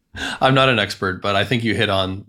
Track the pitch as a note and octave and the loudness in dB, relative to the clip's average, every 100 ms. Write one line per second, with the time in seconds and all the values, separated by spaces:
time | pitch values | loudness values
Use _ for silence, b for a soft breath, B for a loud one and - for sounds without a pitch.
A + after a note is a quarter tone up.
0 | _ B B B C3+ C3+ C3 A2+ G2 - | _ B B B 2 4 4 2 0 -4
1 | F#2+ F#2 G#2 G2 G2+ A#2+ A2+ G#2 G#2 F#2+ | -6 -4 -2 -2 0 -2 -2 0 0 0
2 | F#2+ F#2+ | -2 -6